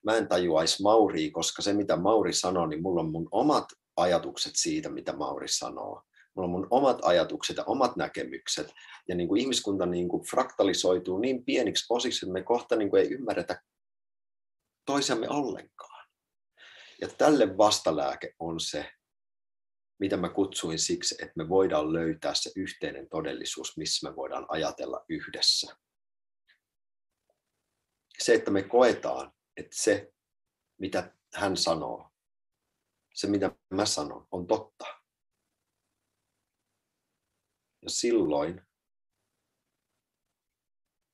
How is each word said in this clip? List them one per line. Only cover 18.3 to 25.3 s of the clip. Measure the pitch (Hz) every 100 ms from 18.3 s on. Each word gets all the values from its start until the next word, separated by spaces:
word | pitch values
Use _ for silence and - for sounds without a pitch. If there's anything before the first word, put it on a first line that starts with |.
| _
on | 82 82
se, | - 73 - - _ _ _ _ _ _ _ _ _ _
mitä | 98 95
mä | 87
kutsuin | - 95 - 85 80
siksi, | - 87 -
että | - - -
me | 80
voidaan | 95 95 80 76
löytää | 82 82 80 73
se | 73 - -
yhteinen | - - 73 69 -
todellisuus, | 165 156 65 - - - -
missä | - - 71
me | 67
voidaan | 67 67 -
ajatella | 80 76 - 65 - -
yhdessä. | 80 -